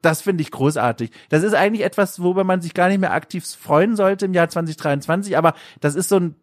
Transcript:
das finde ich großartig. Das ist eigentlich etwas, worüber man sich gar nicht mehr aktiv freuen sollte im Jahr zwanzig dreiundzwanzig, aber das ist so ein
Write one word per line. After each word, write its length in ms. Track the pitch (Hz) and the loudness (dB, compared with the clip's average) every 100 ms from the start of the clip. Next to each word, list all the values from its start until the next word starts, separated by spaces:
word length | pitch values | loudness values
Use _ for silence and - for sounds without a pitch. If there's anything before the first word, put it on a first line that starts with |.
das 200 | 165 156 | 0 0
finde 180 | 196 175 | -2 -2
ich 80 | - | -4
großartig. 640 | - 139 147 120 113 113 - - | -2 0 2 -2 -2 -8 -10 -2
Das 140 | 156 | 0
ist 100 | 208 | 2
eigentlich 320 | 151 202 220 190 | 2 2 0 -2
etwas, 340 | - 190 - | 0 -2 -2
worüber 240 | 175 185 | 0 0
man 160 | 190 185 | 0 0
sich 140 | 170 | -2
gar 160 | 180 180 | 0 2
nicht 100 | 196 | 2
mehr 140 | 185 | 0
aktiv 320 | 160 - 180 - | -2 -4 -10 -10
freuen 500 | - - 151 208 214 | -12 0 2 4 2
sollte 300 | 190 196 196 | 0 0 0
im 80 | |
Jahr 160 | 175 165 | 0 0
zwanzig 280 | 170 165 151 | -2 -6 -4
dreiundzwanzig, 600 | 151 143 151 175 202 151 | -4 -2 -2 -4 -2 2
aber 160 | 165 - - - | 2 0 -10 -4
das 140 | 147 | -2
ist 160 | 156 175 | -2 0
so 80 | 196 | 0
ein 160 | 170 - | 0 -6